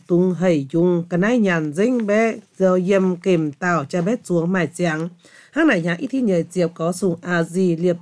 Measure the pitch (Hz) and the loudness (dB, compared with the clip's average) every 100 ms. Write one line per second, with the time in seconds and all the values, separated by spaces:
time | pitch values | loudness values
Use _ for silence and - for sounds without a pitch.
0 | - 175 185 165 180 160 135 165 175 175 | 0 2 2 2 2 0 0 0 2 0
1 | 170 175 202 247 202 170 156 151 233 247 | -2 0 2 2 2 0 -2 -2 0 0
2 | 202 214 226 220 - - 190 185 180 196 | 0 2 0 -2 -10 0 2 2 2 2
3 | 190 175 196 175 156 139 180 165 135 180 | 2 0 0 0 0 -4 -2 -2 -2 -4
4 | 175 247 - 175 170 190 170 - 175 156 | -2 -4 -2 -2 0 0 -2 -2 -4 -2
5 | 170 - - - - 269 320 196 170 170 | -6 -12 -20 -20 -8 0 2 2 -2 -4
6 | 262 269 233 175 170 185 165 170 165 180 | -4 -2 0 0 -2 -2 -2 -2 -4 -2
7 | 196 170 180 175 165 175 185 165 180 175 | -2 -2 -2 -2 0 0 0 0 -2 -2